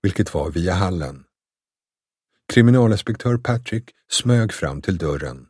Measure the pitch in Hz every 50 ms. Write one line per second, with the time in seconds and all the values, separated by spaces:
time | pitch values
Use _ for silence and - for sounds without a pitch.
0 | - 98 - - - - - 78 71 82 78 85 85 92 92 95 98 92 92 85
1 | 73 67 69 65 - _ _ _ _ _ _ _ _ _ _ _ _ _ _ _
2 | _ _ _ _ _ _ _ _ _ - - 123 117 120 123 127 120 110 107 95
3 | - - 110 - - 123 123 120 - - 120 117 123 - 110 113 - - _ _
4 | _ _ - - - - 123 117 113 104 - - - 73 67 71 73 - 95 82
5 | 82 76 73 71 73 67 65 67 62 _